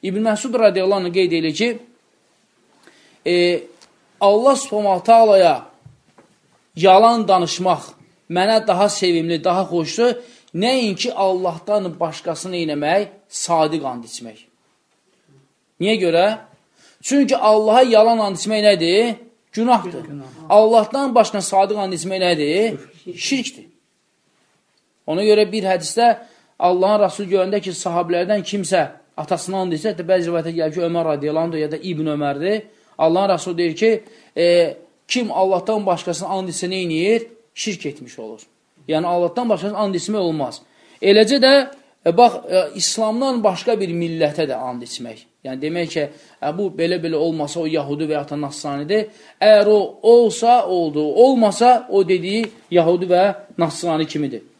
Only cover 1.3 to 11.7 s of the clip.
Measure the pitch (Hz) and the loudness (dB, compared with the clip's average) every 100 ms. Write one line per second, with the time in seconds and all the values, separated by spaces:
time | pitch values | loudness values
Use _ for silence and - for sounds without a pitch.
1.3 | 165 160 147 233 233 - _ _ _ _ | 0 -2 -2 -4 -4 -14 _ _ _ _
2.3 | _ _ _ _ _ _ _ _ _ - | _ _ _ _ _ _ _ _ _ -2
3.3 | 175 175 175 - _ _ _ _ _ 202 | 0 2 0 -6 _ _ _ _ _ 2
4.3 | 208 262 262 - 214 208 185 175 226 226 | 4 4 0 -2 -2 0 0 4 6 8
5.3 | 196 175 135 - _ - _ _ _ _ | 6 6 2 -6 _ -20 _ _ _ _
6.3 | _ _ _ _ - 185 190 226 233 208 | _ _ _ _ 0 6 8 6 4 2
7.3 | 185 170 - 185 160 - - _ _ _ | 0 0 -4 -2 -2 -6 -20 _ _ _
8.3 | 170 196 220 220 180 202 - 185 170 165 | -2 2 0 0 0 0 0 0 0 0
9.3 | 165 170 180 190 170 156 - 233 - - | -2 0 -2 -2 -4 -4 0 0 0 -12
10.3 | _ _ 165 226 262 220 190 165 - 190 | _ _ -4 -2 0 -2 -4 -6 -2 0
11.3 | 185 185 165 - | 0 -4 -6 -4